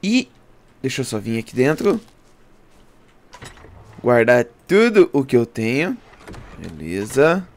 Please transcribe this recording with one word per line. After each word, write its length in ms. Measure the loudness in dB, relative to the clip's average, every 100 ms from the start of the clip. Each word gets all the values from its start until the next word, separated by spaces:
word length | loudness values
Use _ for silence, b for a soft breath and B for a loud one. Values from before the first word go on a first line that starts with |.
E 240 | 0 -2 -2 _ _ -20 _ _
deixa 220 | -8 -6
eu 20 |
só 140 | -6 -6
vir 200 | -6 -6
aqui 160 | -6
dentro. 460 | 0 0 2 0 -2 -4 _ _ _ _ _ _ _ _ _ _ _ _ -20 -20 -20 -20 -20 -20 -8
Guardar 440 | 0 2 4 2 0 _ _
tudo 440 | 2 4 4 4
o 100 | 2
que 140 | 0 0
eu 80 |
tenho. 540 | 0 -4 -4 -2 -4 -6 -12 -20 -20 -20 -20 -18
Beleza. 920 | -16 -14 -10 -8 -4 2 2 2 -6